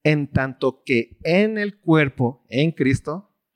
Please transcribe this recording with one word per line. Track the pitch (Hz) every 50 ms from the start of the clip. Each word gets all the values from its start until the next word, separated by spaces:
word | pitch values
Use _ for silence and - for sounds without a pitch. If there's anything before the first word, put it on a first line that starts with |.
| -
en | 151 156 147 143
tanto | 139 - 139 131 135 127 - - 131 127 _ _
que | - 127 117 117 - - - -
en | 156 170 190 214 214 220
el | 214 208 208 196 _
cuerpo, | _ 170 160 156 147 135 - - 127 120 143 - _ _
en | 110 127 151 165
Cristo, | 156 - 131 131 135 - - 147 151 190 202 _ _ _ _ _ _